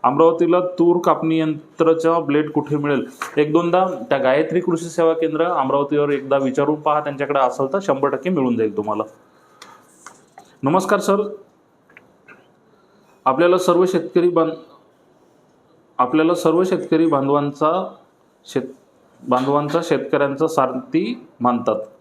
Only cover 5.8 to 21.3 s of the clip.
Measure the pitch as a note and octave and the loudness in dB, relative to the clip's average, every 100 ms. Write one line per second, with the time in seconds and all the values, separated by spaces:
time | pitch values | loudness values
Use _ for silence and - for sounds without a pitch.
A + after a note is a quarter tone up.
5.8 | C#3+ D3 D3 C#3 C3+ C#3 C3+ C3 C#3+ D3+ | 0 0 0 -2 0 0 0 0 0 0
6.8 | D3+ D3+ D3 C#3 C#3+ C#3 C3 B2 C3+ G3 | 0 -2 -2 -6 -4 0 0 0 -2 -2
7.8 | G3 C#3 C#3 B2+ F3 F3 B2+ A2+ A2 G2 | -2 0 0 -2 -4 -2 0 0 -2 -4
8.8 | G#2+ G#2 - - _ _ _ _ - - | -4 -6 -6 -12 _ _ _ _ -20 -20
9.8 | _ _ - - _ - - _ C3+ F3+ | _ _ -20 -20 _ -20 -20 _ 0 0
10.8 | F#3+ G3+ G3 G3+ - - - _ _ _ | 0 -2 0 -2 -2 -10 -20 _ _ _
11.8 | _ - _ _ _ - _ _ _ _ | _ -20 _ _ _ -20 _ _ _ _
12.8 | _ _ _ _ C3 C3 F3 F3+ F3+ F3 | _ _ _ _ -2 2 2 4 2 2
13.8 | F#3 F3 E3 F3+ F3 E3+ D#3+ - - - | 2 0 0 0 2 2 -2 -4 -18 -20
14.8 | _ _ _ _ _ _ _ _ _ _ | _ _ _ _ _ _ _ _ _ _
15.8 | _ - - D#3 D#3+ E3+ D#3+ E3 F#3 F3 | _ -4 0 2 2 2 2 2 0 -2
16.8 | - D#3+ E3 C#3+ C#3 C#3+ C#3+ C#3+ D#3 F3+ | 0 2 2 2 2 0 0 0 0 0
17.8 | F#3 - _ _ _ _ - C3+ A#2+ - | -6 -14 _ _ _ _ -8 -8 -8 -16
18.8 | _ _ _ _ A#2 B2 C3+ D3 D3 E3 | _ _ _ _ -2 0 2 0 0 -4
19.8 | E3+ C#3 - C#3+ C#3+ C3+ D#3 - B2+ B2+ | 0 -2 0 0 0 0 -2 0 0 -2
20.8 | - D#3+ G#3+ B3 - | -4 -4 -4 -8 -14